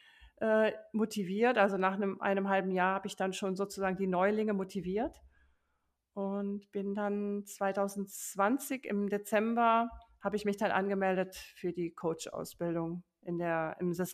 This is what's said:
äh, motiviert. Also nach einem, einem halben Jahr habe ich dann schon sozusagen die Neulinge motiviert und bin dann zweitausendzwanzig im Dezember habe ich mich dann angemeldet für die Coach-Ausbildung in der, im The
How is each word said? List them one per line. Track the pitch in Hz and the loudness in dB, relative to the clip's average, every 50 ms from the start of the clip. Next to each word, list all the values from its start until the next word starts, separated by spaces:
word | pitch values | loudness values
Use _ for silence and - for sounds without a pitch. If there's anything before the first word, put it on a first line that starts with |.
| - - - - - - _ - | -20 -20 -20 -20 -20 -20 _ -2
äh, | - 220 220 220 220 214 - - - - | 2 4 4 6 6 4 2 -2 -6 -4
motiviert. | - 214 220 214 - 214 190 175 190 208 233 247 240 220 | -2 0 0 0 0 -2 -2 -2 2 4 4 4 6 6
Also | 196 196 196 | 4 4 4
nach | 185 190 190 190 | 4 2 2 2
einem, | 196 202 196 190 - | 2 0 -2 -2 0
einem | - 202 196 196 196 196 | 0 0 2 2 2 2
halben | 196 190 185 190 | 2 2 2 2
Jahr | 185 185 180 190 190 | 2 2 2 2 2
habe | 196 190 | 0 -4
ich | 202 - | -6 -4
dann | - 190 190 | -2 -2 -2
schon | 180 - 214 190 190 | -2 -2 -2 -2 -2
sozusagen | 190 202 196 - 190 196 185 185 | -2 -2 -4 -2 -2 -2 0 0
die | 180 196 | 0 0
Neulinge | 190 180 175 190 202 214 214 214 214 | 0 2 4 4 4 4 2 2 0
motiviert | 202 190 190 190 - 196 165 180 190 214 254 330 - - - - _ _ _ _ _ _ _ _ _ _ _ _ _ _ _ _ | 0 0 -2 -4 -6 -6 -4 -2 -2 -2 -2 -2 -6 -10 -20 -20 _ _ _ _ _ _ _ _ _ _ _ _ _ _ _ _
und | - 202 196 196 196 202 202 202 202 202 202 _ | -8 -6 -4 -4 -2 -4 -4 -4 -4 -6 -8 _
bin | - 202 196 202 196 | -6 -6 -4 -4 -2
dann | 208 208 202 202 208 208 202 202 202 202 | -2 -2 -2 -2 -2 -2 -2 -2 -4 -6
zweitausendzwanzig | - - - 202 196 196 202 196 196 202 202 196 190 - - - - - 190 196 214 254 277 - - 269 254 - | -8 -6 -2 -2 0 0 0 0 -2 -2 -6 -8 -8 -10 -12 -12 -6 -2 0 2 2 2 0 -2 -4 -6 -6 -4
im | - 208 202 202 196 | -4 -2 -2 0 0
Dezember | 208 202 202 - 226 208 220 226 233 240 233 226 226 226 233 240 - - - _ _ _ | -2 -4 -2 0 0 2 2 2 2 4 4 6 6 4 4 0 -4 -10 -18 _ _ _
habe | - 202 208 | -4 -2 -2
ich | 208 208 | 0 0
mich | 208 202 | 0 0
dann | 202 226 190 | 0 0 0
angemeldet | - 190 196 202 202 196 196 190 185 185 185 185 185 | 2 2 2 2 2 2 2 2 2 2 0 -2 -6
für | - - - - - - 175 | -12 -16 -18 -12 -6 -6 -4
die | 170 180 175 165 - | -4 -4 -4 -6 -6
Coach-Ausbildung | - - 165 165 165 - - - - 170 - - - 175 170 165 170 165 165 175 175 - _ _ _ | -4 -2 -2 -2 -2 -6 -8 -8 -8 -8 -8 -6 -4 -4 -2 -2 -2 -2 -4 -4 -8 -10 _ _ _
in | - 180 175 170 | -8 -6 -4 -2
der, | 175 170 165 160 160 160 - - | 0 0 0 0 0 -2 -4 -2
im | 180 175 170 | -2 -2 0
The | 170 185 170 | 0 -2 -2